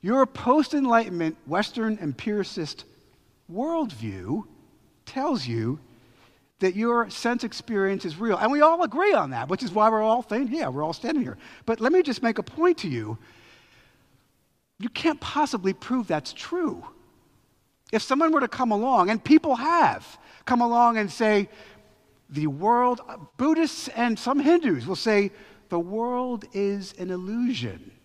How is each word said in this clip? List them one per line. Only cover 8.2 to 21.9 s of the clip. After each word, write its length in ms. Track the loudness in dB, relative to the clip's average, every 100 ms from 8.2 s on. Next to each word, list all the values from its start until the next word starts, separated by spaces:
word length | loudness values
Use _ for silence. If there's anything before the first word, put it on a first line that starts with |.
| -2 2
And 140 | 2
we 100 | 4
all 220 | 4 4
agree 300 | 0 2 2
on 180 | 2 0
that, 160 | -4 -4
which 140 | -4
is 80 | -4
why 180 | 2 4
we're 140 | 4
all 180 | 2 0
saying, 280 | 0 -4 -4
"Yeah, 160 | -4 -4
we're 160 | -4
all 100 | -6
standing 300 | -6 -4 -2
here." 160 | -4 -8 -18 -14 -6
But 160 | 0
let 100 | 2
me 120 | 4
just 180 | 2 0
make 160 | 0 -2
a 60 |
point 340 | -6 2 2 2
to 80 | 0
you. 300 | -4 -4 -8 -10 -20 -20 -20 _ _ _ _ _ _ _ _ _ _ _ _
You 120 | -10
can't 300 | -4 -4 -4
possibly 520 | -6 -2 -2 0 -2
prove 320 | -4 -4 -4 -2
that's 280 | -4 -4
true. 520 | -14 -8 -4 -4 -6 -14 -20 _ _ _ _ _ _ _ _ _
If 120 | -4
someone 280 | 0 2 4
were 100 | 2
to 60 | 0
come 240 | -2 -2
along, 380 | 0 2 2 2
and 140 | 0
people 320 | 6 6 6 0
have 640 | 2 4 4 2 -10 -20 -20 -16
come 180 | -2 2
along 360 | 2 4 4 4
and 120 | -4
say, 400 | 0 2 2 0 -8 -20 -20 _